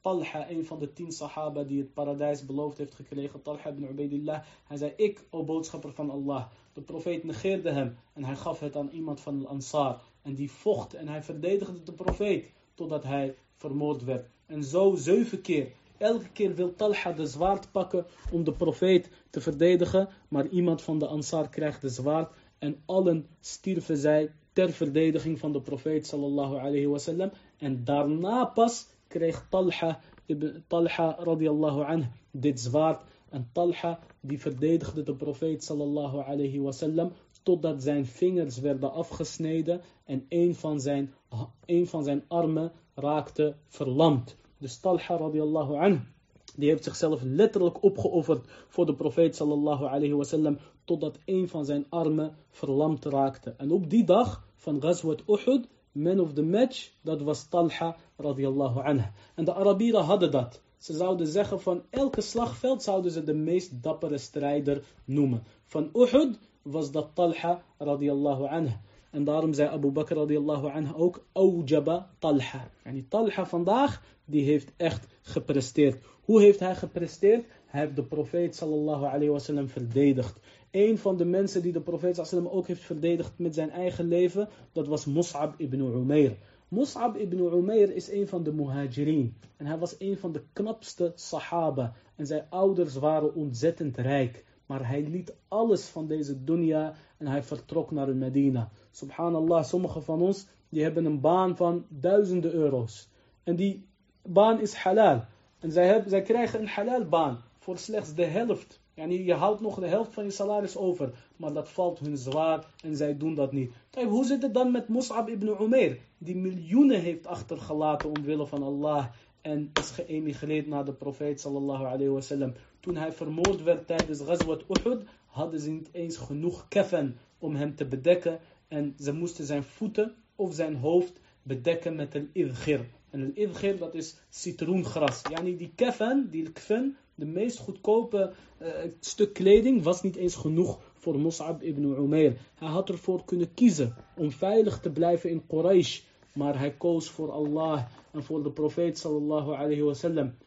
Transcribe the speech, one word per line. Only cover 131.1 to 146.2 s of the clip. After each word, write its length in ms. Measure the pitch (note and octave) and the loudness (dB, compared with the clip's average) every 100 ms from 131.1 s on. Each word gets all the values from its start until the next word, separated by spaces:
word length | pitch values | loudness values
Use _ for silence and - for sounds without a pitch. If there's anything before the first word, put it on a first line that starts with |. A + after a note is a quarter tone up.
| - _ _ | -6 _ _
bedekken 540 | C3 B2+ E3 E3 E3+ D#3 | -10 -2 -2 -2 -4 -6
met 180 | C#3+ | -6
een 160 | D3 D3 | -6 -4
idghir. 540 | F#3 C#3+ A#2+ D#3 C#3 A#2+ - _ | -4 -4 -2 -2 -2 -4 -16 _
En 100 | C#3 | -8
een 200 | C3+ G#3 | -6 -4
idghir, 360 | G#3 D#3+ G3 F#3+ | -4 -2 -4 -2
dat 160 | E3+ | -6
is 220 | E3 D#3+ - _ | -8 -12 -14 _
citroengras. 920 | - F3+ F3 D#3+ F#3 B2+ D#3 D3 - - | -12 -10 -6 -2 0 -2 0 0 0 -8
Yani, 260 | D#3+ F3+ F3 | -6 -4 -6
die 160 | E3 | -8
keffen, 540 | - A#3+ - A3 C4+ A3+ | 4 4 6 2 2 2
die 200 | D#3+ D#3 | -2 -6
kfen, 460 | - - A3 C#4 - _ | -8 -2 0 0 -4 _
de 120 | - D3+ | -10 -6
meest 320 | E3 A#3 - | -2 -2 -4
goedkope, 760 | - - G#3 A3+ A#3 G3+ F#3+ - - - | -10 -4 2 2 2 0 0 -4 -20 -12
eh, 100 | E3 - E3+ - | -10 -6 -8 -10
stuk 320 | - - G3+ | -8 0 0
kleding, 500 | - F#3+ G#3 A#3+ B3 | 4 8 8 8 4
was 200 | D#3 F3+ | 4 2
niet 140 | F#3+ F#3 | -2 -2
eens 180 | F3+ | -2
genoeg 460 | - D#3 D#3+ F#3 - - | -2 0 2 0 -2 -12
voor 240 | _ - C#3+ | _ -2 0
Mus'ab 440 | D#3+ E3 D#3+ D#3+ | 0 -2 -6 -6
ibn 200 | E3 C#3+ | -6 -2
Umair. 540 | C#3+ C3+ C#3+ D#3 D3 A#2 - | -2 0 2 6 6 4 -6
Hij 140 | _ D#3+ | _ -4
had 200 | E3 F#3 | -2 -4
ervoor 360 | F3 - F3+ | -4 -2 -4
kunnen 300 | - F3+ E3+ | -2 -2 -2
kiezen 400 | - A#3+ D#3 A#2+ A#2 - - | 4 6 6 0 -4 -14 -4
om 140 | D3+ | -4
veilig 500 | - F#3+ A3 G#3 - | -2 4 4 4 0
te 100 | F3 | -4
blijven 400 | D3 E3+ E3+ E3+ | 0 2 2 0
in 160 | E3 - | -4 -2
Quraysh. 540 | D#3 E3+ F#3+ D3 - - _ | 0 4 6 4 -2 -14 _